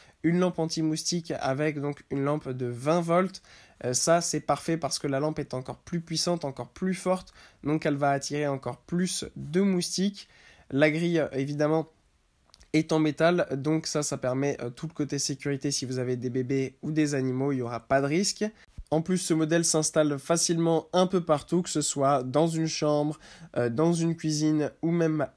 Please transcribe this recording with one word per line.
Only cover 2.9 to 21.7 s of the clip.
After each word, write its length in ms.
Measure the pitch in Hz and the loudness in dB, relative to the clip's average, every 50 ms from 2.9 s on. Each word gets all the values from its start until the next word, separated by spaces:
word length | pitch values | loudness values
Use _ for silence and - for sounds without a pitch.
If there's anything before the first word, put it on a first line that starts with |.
| 165 175 | 2 2
volts. 400 | 165 165 170 175 190 185 - - _ - - - - - _ - - | 2 4 2 2 2 2 -4 -10 _ -20 -20 -20 -20 -20 _ -6 -4
Euh, 100 | 123 127 | -2 0
ça 280 | 123 - 170 165 170 | 0 4 4 4 4
c'est 180 | 170 - - 151 | 2 0 -4 -4
parfait 380 | - - 143 143 - - 165 160 | 0 0 -2 -2 0 -4 -4 -2
parce 200 | 147 131 - - | -2 -4 -6 -4
que 100 | - 143 | -4 -2
la 120 | 139 135 | -2 0
lampe 200 | 147 156 156 - | 0 -2 -2 -4
est 140 | 143 - - | -8 -6 -6
encore 260 | 127 131 - 135 - | -8 -8 -8 -12 -14
plus 200 | _ - 175 170 | _ -6 -6 -6
puissante, 460 | 165 165 165 156 - 175 175 165 - | -6 -4 -4 -4 0 0 0 -2 -2
encore 240 | 139 135 - 123 - | -6 -6 -8 -12 -12
plus 240 | _ - 185 185 185 | _ -6 -2 -2 -2
forte, 400 | 185 - 185 185 185 - - - - - - _ _ - | -2 0 -2 -2 -2 -2 -12 -20 -20 -20 -20 _ _ -4
donc 220 | 139 151 156 - | -2 -2 0 0
elle 100 | 160 143 | 0 0
va 140 | 139 143 143 | 2 2 2
attirer 360 | 139 139 - - 143 147 147 143 | 2 0 -2 -4 -4 -2 -2 -2
encore 300 | 139 131 - 123 127 - | -2 -4 -6 -8 -10 -10
plus 480 | _ - 170 175 185 180 - - - - - | _ -4 -2 -2 -2 -2 -2 -6 -8 -8 -10
de 260 | 135 135 143 151 185 | -12 -10 -2 0 2
moustiques. 680 | 202 196 190 180 170 - - - 185 202 196 - - _ _ - - - - - - - | 2 4 2 0 -2 -2 -2 -2 -2 -2 -2 -6 -18 _ _ -20 -20 -20 -20 -20 -14 -4
La 180 | - 135 151 156 | 2 4 4 4
grille, 340 | 151 160 175 175 170 160 147 - | 4 2 0 0 2 0 0 0
évidemment, 580 | - 131 139 143 147 143 151 147 156 160 156 - _ _ _ _ _ _ _ _ _ _ _ _ _ - - _ - | -2 -4 -4 -4 -2 0 2 2 2 2 0 -2 _ _ _ _ _ _ _ _ _ _ _ _ _ -20 -16 _ 0
est 180 | 156 160 - | 0 0 2
en 80 | 165 156 | 2 2
métal, 480 | 156 151 139 - 160 170 175 175 156 - | 2 2 2 2 2 4 4 4 0 0
donc 340 | 139 139 135 151 160 160 156 | -2 -4 0 0 0 0 0
ça, 160 | - - 151 | -2 -4 -2
ça 160 | 147 - 143 123 | -2 -2 -4 -4
permet, 400 | 131 127 127 131 139 143 135 - | -2 -2 0 0 0 0 -2 -4
euh, 80 | 131 123 | -6 -10
tout 180 | 123 - - 156 | -10 -8 -10 -10
le 60 | - | -4
côté 260 | - 147 135 147 143 | -4 -4 -4 -2 -4
sécurité. 520 | - - 143 - - 147 143 135 - 143 | -4 -4 -4 -4 -4 -4 -4 -2 -4 -4
Si 140 | 139 - 139 | -4 -4 -4
vous 140 | 123 131 127 | -4 -4 -4
avez 180 | 123 123 127 123 | -2 -2 -2 -2
des 120 | 117 127 | -4 -4
bébés 480 | 123 131 127 123 139 135 135 127 - - | -2 -2 -2 0 0 -2 -2 -2 -6 -10
ou 100 | - 147 | -8 -4
des 220 | 156 156 151 143 143 | 0 2 2 2 2
animaux, 380 | 135 131 131 127 127 135 143 | 0 0 0 0 0 0 0
il 60 | 139 127 | 0 -2
n'y 40 | |
aura 200 | 120 117 120 113 | -2 -4 -6 -6
pas 200 | - - 135 139 | -2 2 2 2
de 60 | 139 139 | 4 4
risque. 380 | 151 175 202 - - - 208 214 - _ - - - - - - | 2 2 0 0 -2 -2 -4 -4 -6 _ -20 -20 -18 -16 -6 -2
En 120 | 151 156 | 0 0
plus, 160 | 160 - 185 175 | 2 2 0 0
ce 160 | - - 165 | 2 0 2
modèle 320 | 160 160 151 170 170 165 | 2 2 2 2 2 2
s'installe 520 | - - 156 156 - - 160 151 147 147 135 | 2 2 2 0 2 2 2 2 2 2 -2
facilement 720 | - - 170 170 - - 170 165 165 165 165 160 156 - - | 0 0 0 2 2 0 2 2 2 4 2 2 0 2 2
un 140 | 180 185 180 | 4 4 4
peu 120 | 190 185 | 2 0
partout, 400 | 170 - 151 143 - - 170 180 | 2 2 0 0 2 0 0 0
que 80 | 175 | 0
ce 120 | - | 0